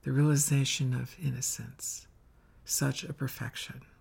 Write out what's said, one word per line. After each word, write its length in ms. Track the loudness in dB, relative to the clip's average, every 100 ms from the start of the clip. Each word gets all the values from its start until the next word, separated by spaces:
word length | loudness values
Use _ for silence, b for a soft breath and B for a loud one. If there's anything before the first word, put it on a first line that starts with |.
the 100 | 2
realization 800 | 4 6 6 4 4 2 0 0
of 240 | 0 -4 -4
innocence, 880 | -4 -2 -4 -6 -10 -10 -10 -10 -14 -20 _ b b b -6
such 380 | 0 0 -2
a 100 | -8
perfection 680 | -6 -6 -6 -8 -8 -12 -14 -18 _